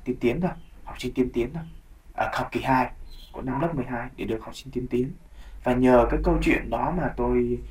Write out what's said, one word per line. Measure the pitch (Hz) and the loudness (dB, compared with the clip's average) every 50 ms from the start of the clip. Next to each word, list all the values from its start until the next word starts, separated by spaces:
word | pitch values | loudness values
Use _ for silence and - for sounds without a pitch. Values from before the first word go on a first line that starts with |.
| - | -6
tiên | 127 123 - | -6 -6 0
tiến | - 117 117 170 | 0 0 2 2
thôi, | 185 170 - - - - - - - | 0 -2 -2 -4 -14 -18 -18 -16 -14
học | - - - | -14 -12 -8
sinh | - 123 - | -6 -6 0
tiên | 131 127 123 - | 0 0 0 2
tiến | 120 117 135 165 | -2 -2 -2 -4
thôi. | 165 160 - - - - - - - _ - - | -8 -10 -10 -14 -18 -20 -20 -20 -20 _ -14 -4
Ở | - - - - | -4 -4 -2 -2
học | - 123 - | -4 -4 -2
kỳ | - 117 | -4 -4
hai | - 135 131 127 123 - - - - - - - - - - | 2 2 2 2 2 0 -4 -12 -14 -14 -14 -16 -18 -14 -12
của | - | -8
năm | 127 131 127 135 | -6 -4 -2 -2
lớp | 165 - - | -2 -2 -2
mười | 127 123 | -2 -4
hai | 127 127 120 120 127 - | -4 -4 -6 -6 -8 -8
để | - - | -8 -4
được | 104 110 110 - | -4 -4 -4 -4
học | 117 - | -10 -14
sinh | - - 135 - | -14 -14 -6 -6
tiên | 123 127 - | -6 -4 0
tiến. | 127 120 127 143 - - - - - - - - - - - | 0 0 0 0 -4 -12 -16 -20 -18 -16 -16 -14 -14 -4 0
Và | 123 123 | 0 2
nhờ | 127 127 127 123 120 117 - | 6 6 8 10 10 8 8
cái | 165 - - | 4 2 2
câu | 180 165 156 | 2 2 4
chuyện | - 165 143 - - - | 4 4 2 2 2 -2
đó | 117 120 127 147 180 180 | -2 -2 0 0 0 0
mà | 143 120 - 120 | -2 -2 -2 0
tôi | 120 123 123 123 120 120 120 120 - - | 0 2 4 2 2 2 0 -4 -4 -10